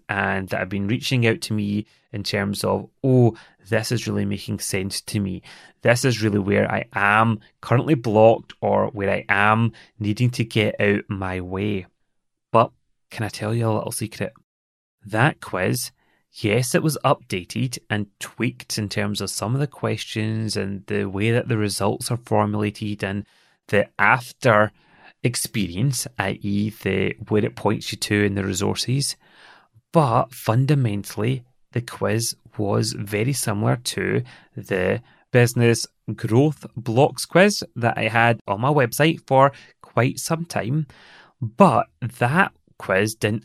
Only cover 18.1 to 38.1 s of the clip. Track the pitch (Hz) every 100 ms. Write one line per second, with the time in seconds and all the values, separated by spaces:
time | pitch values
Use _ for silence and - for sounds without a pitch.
18.1 | - - - 120 123 - - 104 110 101
19.1 | 101 98 - 104 135 143 - 113 110 -
20.1 | 110 110 110 107 104 98 98 - 104 101
21.1 | 98 110 117 - 110 104 - 98 110 127
22.1 | 120 - 107 104 104 104 - 107 104 98
23.1 | 101 - _ _ _ - 101 - - 101
24.1 | 123 - - 127 104 107 - _ _ -
25.1 | _ 127 120 - 113 85 90 139 123 -
26.1 | - 98 104 101 101 107 - 98 98 98
27.1 | - 107 107 107 - 101 110 - 107 -
28.1 | 104 101 98 98 92 101 101 - 131 -
29.1 | - _ _ - - _ _ _ 170 139
30.1 | 117 - - - 113 135 147 117 101 -
31.1 | - 113 131 - _ _ 123 123 - 101
32.1 | 110 117 - _ - 101 113 110 - 101
33.1 | 104 120 139 - 101 117 131 - - 95
34.1 | 110 123 - _ - - 95 92 107 -
35.1 | _ _ 123 120 123 117 113 - _ -
36.1 | 107 101 113 151 - - - 117 113 139
37.1 | - - 170 202 202 - 123 117 - 110